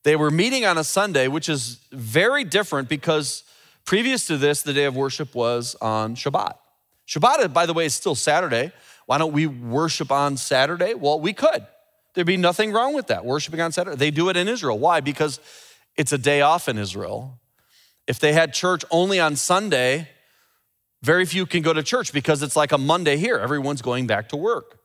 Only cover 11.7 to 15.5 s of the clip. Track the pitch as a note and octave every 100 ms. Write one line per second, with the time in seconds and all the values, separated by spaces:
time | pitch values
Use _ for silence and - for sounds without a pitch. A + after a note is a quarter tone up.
11.7 | _ _ _ _ - E3+ F#3+ F3 F3 G#3+
12.7 | G#3+ C4 D4 - F#2+ A2+ D3 D3 D#3+ E3
13.7 | E3+ F3+ C#3 D3 D3 F3+ F3+ F#3+ A#3+ D3+
14.7 | G#2+ D#3 E3 C#3 C#3+ D3+ C3+ -